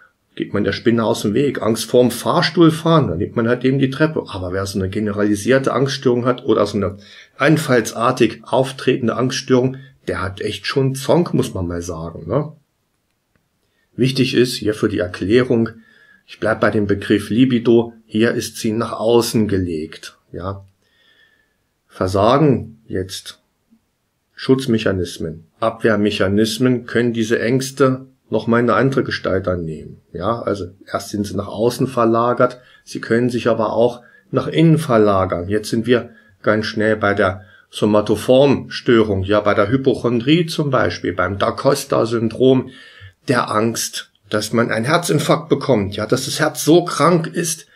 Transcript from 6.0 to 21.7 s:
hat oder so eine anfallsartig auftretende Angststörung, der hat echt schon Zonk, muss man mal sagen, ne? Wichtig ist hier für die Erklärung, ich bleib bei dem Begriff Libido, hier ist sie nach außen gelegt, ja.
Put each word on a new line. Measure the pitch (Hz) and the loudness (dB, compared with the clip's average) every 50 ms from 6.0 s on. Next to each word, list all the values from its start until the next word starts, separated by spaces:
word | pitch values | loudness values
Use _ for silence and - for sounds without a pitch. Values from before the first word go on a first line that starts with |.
| - 127 120 120 117 | 0 0 0 2 0
hat | 127 123 - - | 0 -2 -2 0
oder | - 110 107 104 | 0 0 2 0
so | 101 - 104 | 0 0 -2
eine | 98 95 101 - - - - - - - _ - | -4 -4 -6 -8 -14 -20 -20 -20 -20 -18 _ 0
anfallsartig | 131 151 156 156 - - 127 120 113 - - 113 117 127 127 - 120 110 - - - | 2 2 2 2 2 2 2 0 0 0 -4 -2 -2 -2 2 2 2 0 0 -4 -6
auftretende | - - 123 135 135 - - - - 131 135 123 113 104 | -2 0 0 0 -2 -4 -4 -2 0 0 0 0 -2 -2
Angststörung, | 110 123 131 - - - - 131 123 123 131 131 - - - _ _ _ - | -2 -2 -4 -4 -6 -2 2 2 2 2 0 -2 -8 -14 -20 _ _ _ -6
der | 92 95 | -6 -4
hat | 95 95 95 - | -6 -6 -6 -6
echt | - 104 - - - - | -8 -8 -8 -8 -8 -4
schon | - 143 135 135 131 | -2 0 0 0 -2
Zonk, | - - - 127 165 175 - - | -2 0 2 2 2 2 2 0
muss | 160 127 - - | -2 -2 -2 -4
man | 98 90 85 | -6 -6 -6
mal | 87 87 | -6 -6
sagen, | 87 90 85 80 80 82 82 90 - - | -8 -8 -8 -8 -10 -10 -12 -12 -8 -4
ne? | 104 143 160 160 - - _ _ _ _ _ _ _ _ _ _ _ _ _ _ _ _ _ _ _ _ _ _ _ _ _ _ _ | -4 -4 -4 -6 -10 -18 _ _ _ _ _ _ _ _ _ _ _ _ _ _ _ _ _ _ _ _ _ _ _ _ _ _ _
Wichtig | - 120 131 135 135 127 - - | 0 0 0 2 0 0 2 2
ist | - 123 123 - | 2 2 2 0
hier | - 104 104 104 | -4 -4 -4 -2
für | - - 104 | -2 -2 -2
die | 98 - | -2 -2
Erklärung, | 90 90 - - 95 92 110 127 127 - 135 113 113 110 - - - _ _ _ _ _ _ _ _ | -4 -4 -6 -6 -2 2 2 2 2 2 2 0 0 -2 -4 -10 -20 _ _ _ _ _ _ _ _
ich | - - - | -20 -10 -6
bleib | - 104 110 - | -2 -2 0 0
bei | - 107 | 0 0
dem | 107 110 104 98 | 2 2 0 0
Begriff | 101 98 - - 107 101 - - | -2 -2 0 0 0 0 0 0
Libido, | 104 110 131 131 127 117 117 123 117 117 113 - - - _ | 0 2 2 4 2 2 2 4 4 4 4 0 -4 -18 _
hier | _ - 110 110 117 | _ -2 0 0 0
ist | - 120 104 - - - | 0 -2 -6 -6 -8 -6
sie | - 113 | -4 -4
nach | 107 113 117 107 | -2 -2 -4 -4
außen | - - 107 113 120 120 117 - - 120 107 95 | -6 -2 0 2 4 4 4 2 2 0 0 2
gelegt, | 98 95 95 87 82 78 78 82 - - - - - _ _ _ | 0 0 -2 -2 -4 -6 -8 -10 -12 -16 -20 -20 -20 _ _ _
ja. | - 87 87 95 101 98 98 _ _ _ _ _ _ _ _ _ _ _ _ _ _ _ _ _ _ _ _ _ | -14 -10 -8 -8 -8 -10 -12 _ _ _ _ _ _ _ _ _ _ _ _ _ _ _ _ _ _ _ _ _